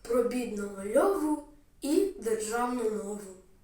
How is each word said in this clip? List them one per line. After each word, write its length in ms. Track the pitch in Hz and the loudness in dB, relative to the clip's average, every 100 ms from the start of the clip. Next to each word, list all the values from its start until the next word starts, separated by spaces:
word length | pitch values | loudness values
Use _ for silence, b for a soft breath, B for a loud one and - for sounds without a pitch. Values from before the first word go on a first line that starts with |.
про 220 | - 240 | 2 2
бідного 600 | 220 247 220 208 202 196 202 254 | 2 0 -4 -4 -6 -6 2 4
Льову 480 | 392 359 302 294 - - _ _ | 4 2 2 0 -4 -20 _ _
і 320 | 269 339 392 - | 0 2 2 0
державну 640 | 214 220 214 233 247 247 | -2 -2 -2 -2 0 0
мову. 540 | 220 208 202 208 190 185 - - | -2 -2 -6 -8 -10 -18 -20 -20